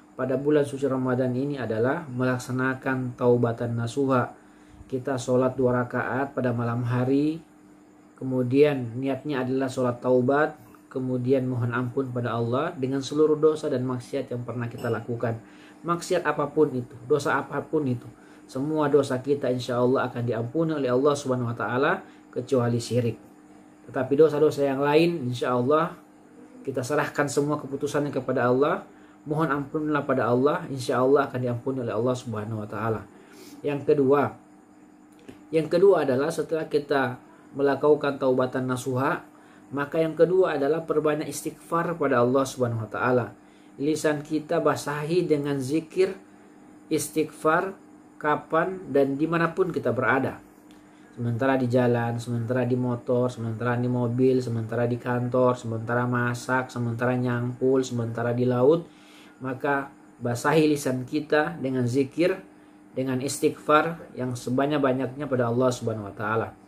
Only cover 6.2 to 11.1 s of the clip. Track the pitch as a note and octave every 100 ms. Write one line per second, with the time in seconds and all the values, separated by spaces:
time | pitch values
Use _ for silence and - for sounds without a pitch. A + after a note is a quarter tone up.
6.2 | C#3 - B2 A#2+ A#2 A#2 A#2+ B2 B2 C#3
7.2 | D3+ E3 - - - - - - - -
8.2 | C3 B2+ B2 C3+ D3 C3+ A#2+ A#2+ C3+ C3
9.2 | D3+ C3+ B2+ C3 C3 B2+ B2+ A#2+ B2 B2+
10.2 | B2 C#3+ D#3 - - - - C3 B2+